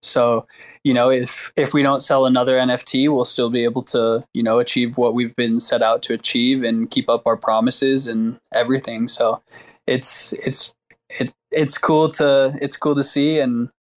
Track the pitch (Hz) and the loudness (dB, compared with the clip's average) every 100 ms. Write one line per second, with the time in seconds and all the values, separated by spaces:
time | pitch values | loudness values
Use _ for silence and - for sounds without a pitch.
0 | - 131 120 120 - - - - 143 123 | -4 2 2 2 -2 -18 -20 -6 0 2
1 | 123 131 123 - - - 135 147 139 135 | 4 2 -2 -8 -6 -2 0 2 2 2
2 | - 135 131 127 127 131 127 123 - 131 | 2 2 4 2 4 2 2 -2 -2 0
3 | 143 139 120 - 120 123 120 117 - 123 | 2 2 0 -2 -2 0 0 -2 -4 -2
4 | 113 113 - - 113 117 120 127 120 123 | 0 -2 -4 -4 0 2 0 -2 -2 0
5 | 120 117 120 - 120 117 110 120 113 117 | 0 0 -4 -2 0 0 0 0 2 0
6 | - 117 - 120 123 135 120 113 113 135 | -2 -4 -2 0 2 0 0 -2 -2 -2
7 | 127 117 - 113 - 110 120 - 135 135 | 0 0 0 0 0 2 2 2 2 2
8 | 127 113 113 123 _ 113 120 135 131 113 | 0 -2 -2 -4 _ -2 0 -2 -4 -6
9 | 120 - 117 113 _ - - _ - 131 | -4 0 0 -2 _ -20 -20 _ -4 -2
10 | - - - - - 127 - - _ _ | -2 -2 -4 -6 -4 -4 -6 -12 _ _
11 | _ - 127 - _ - 147 - - 156 | _ -8 -8 -10 _ -2 -2 -2 2 2
12 | 160 - 147 139 135 139 139 - 151 139 | 2 2 2 4 2 0 -6 -4 0 0
13 | - 143 147 156 131 117 120 - _ | 0 0 0 2 0 -2 -4 -10 _